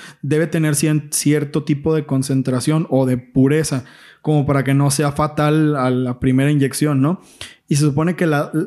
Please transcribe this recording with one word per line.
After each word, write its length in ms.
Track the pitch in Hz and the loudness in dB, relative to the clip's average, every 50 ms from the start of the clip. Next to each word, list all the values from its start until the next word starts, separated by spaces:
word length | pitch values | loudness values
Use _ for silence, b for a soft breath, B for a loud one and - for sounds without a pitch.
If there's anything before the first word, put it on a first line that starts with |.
| B B B B | B B B B
debe 240 | - 139 147 151 165 160 | -6 -2 0 0 0 0
tener 260 | 165 165 156 151 143 | 0 0 0 0 0
cien-, 320 | 143 - 156 151 151 147 147 | 0 0 0 0 0 -2 -4
cierto 520 | - - - 143 147 151 147 143 143 160 151 | -6 -2 0 2 2 0 0 -2 -4 -4 -2
tipo 320 | - 151 139 143 160 160 | -2 -4 -2 0 -2 -2
de 100 | 156 147 | -2 -2
concentración 800 | - 135 135 131 - 135 135 127 - 123 127 - - 156 160 165 - | -2 -2 -2 -2 0 -2 -2 0 0 -2 -2 0 0 0 0 0 0
o 160 | - 135 135 | 0 0 2
de 120 | 127 127 123 | 2 0 -2
pureza, 680 | - - - 135 131 135 147 156 156 - 147 131 123 B B B B B B B | -4 -2 2 2 4 4 4 2 0 -2 -4 -6 -8 B B B B B B B
como 240 | - 156 151 147 139 | -4 0 0 2 2
para 180 | 147 143 139 127 | 2 0 0 0
que 100 | 131 139 | 2 2
no 180 | 139 143 139 | 2 2 2
sea 200 | 139 - 151 143 143 | 2 0 0 -2 0
fatal 600 | - 151 151 151 151 151 147 151 156 156 151 147 | -2 -2 -2 -2 0 0 2 2 2 2 2 0
a 140 | 139 127 127 | 0 0 0
la 300 | 127 127 127 123 123 - | 0 0 -2 -2 -4 -2
primera 320 | - 131 127 131 135 147 | 0 2 2 2 2 2
inyección, 500 | 151 143 135 131 135 - 147 151 147 135 | 2 2 2 0 0 0 0 0 2 2
¿no? 200 | 131 147 180 - B B B B B B B B B - | 2 0 0 -2 B B B B B B B B B -2
Y 100 | 170 139 | 0 0
se 80 | 151 | 2
supone 300 | 151 135 143 160 175 180 | 0 0 0 -2 -2 -2
que 120 | - 180 165 | 0 0 0
la, 240 | 151 143 156 - - 156 170 | 0 0 -2 -2 -4 -4 -4